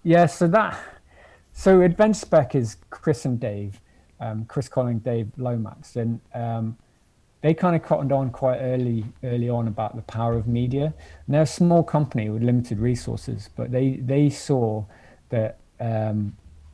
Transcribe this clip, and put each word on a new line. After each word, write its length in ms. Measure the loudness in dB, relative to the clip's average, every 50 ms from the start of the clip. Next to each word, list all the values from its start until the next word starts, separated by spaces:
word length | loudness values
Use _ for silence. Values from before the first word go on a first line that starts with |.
yeah, 240 | 2 4 6 6 6
so 220 | 4 4 2 2 4
that, 280 | 4 4 2 2 -4 -10 -14 -18 -20 -20 _ _ -20 -20 -20 -20 -20 _ _ _
so 300 | -12 0 4 6 8 8
Adventure 360 | 8 6 4 4 4 4 2 0
Spec 380 | -2 2 4 4 4 4 0
is 200 | -2 -2 -2 -6 -12 _ -20
Chris 340 | -16 -4 -2 -2 -2 0 -2
and 140 | -4 -4 -2
Dave, 420 | -4 -6 -6 -6 -8 -10 -12 -14 _ _ _ _ _ _ _ -10
um, 260 | -10 -8 -8 -8 -10
Chris 220 | -6 -6 -6 -6 -4
Colling, 300 | -2 -2 -2 0 -2 -4
Dave 300 | -4 -2 -4 -4 -4 -6 -8
Lomax, 580 | -8 -6 -4 -4 -4 -6 -8 -10 -18 -20 -10 -6
and, 260 | -4 -4 -4 -4 -6 _ _ -10
um, 420 | -8 -6 -6 -6 -6 -6 -8 -8 _ _ _ _ _ _ _ _ _ _ _ _ -2
they 120 | 0 2 2
kinda 240 | 2 2 2 2 0
cottoned 320 | 0 0 -2 0 0 0
on 200 | 0 0 0 -4
quite 280 | -4 -2 0 0 0 0
early, 460 | -2 -2 -2 -2 -2 -2 -2 -4 -6 -8 -12 -10
early 260 | -8 -4 -4 -2 -2 -2
on 200 | -2 -2 -2 -4
about 260 | -4 -4 -6 -6 -6
the 80 | -10
power 320 | -12 -10 -6 -2 -2 0 0
of 140 | 0 0 -2
media. 440 | 0 0 0 -2 -2 -2 -2 -2 -4 -8 -16 -20 -20 -14 -4
And 80 | 0 2
they're 80 | 2
a 40 | 2
small 380 | 2 2 2 4 6 6 4 4
company 440 | 4 0 0 0 0 -2 -4 -2 -2
with 140 | -2 0
limited 380 | 2 2 2 2 0 -2 -4 -2
resources, 680 | 0 0 0 -2 -4 -6 -8 -8 -8 -8 -10 -10 -12 -12 -10
but 160 | -8 -6 -2
they, 280 | -2 0 0 0 -2 -2
they 300 | -4 0 2 4 4 2
saw 560 | 2 -2 -2 0 0 2 2 0 -2 -4 -6 -10 -14 -20 -20 -20 -20 _ _ -4
that, 300 | -2 -2 -2 -2 -6 _ _ _ _ -8
um, 580 | -6 -4 -2 -2 -2 -2 -2 -4 -4 -6 -8 -14 _ -20 -20 -20 -20 -20